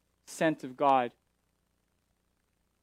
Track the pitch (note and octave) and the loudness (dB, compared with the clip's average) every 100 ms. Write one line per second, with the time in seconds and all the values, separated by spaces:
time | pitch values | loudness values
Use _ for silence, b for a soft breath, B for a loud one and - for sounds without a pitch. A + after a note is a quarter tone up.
0 | _ _ - - E3 D#3 C3+ B2+ D3 C3+ | _ _ -20 -2 -2 -2 -8 -2 2 2
1 | B2 - _ _ _ _ _ _ _ _ | 0 -8 _ _ _ _ _ _ _ _
2 | _ _ _ _ _ _ _ _ | _ _ _ _ _ _ _ _